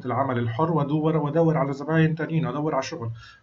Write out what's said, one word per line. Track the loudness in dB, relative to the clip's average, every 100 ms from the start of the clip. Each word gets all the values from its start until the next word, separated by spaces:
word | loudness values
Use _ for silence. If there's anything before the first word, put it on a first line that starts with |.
| -4
العمل | 0 0 0
الحر | -2 0 0
وأدور، | 2 0 0 2 0
وأدور | 0 2 4 4
على | 0
زباين | -2 0 2 4 2
تانيين، | -2 -2 -2
أدور | -2 -2
على | -2
شغل. | -4 -6 -8 -10 -16 -18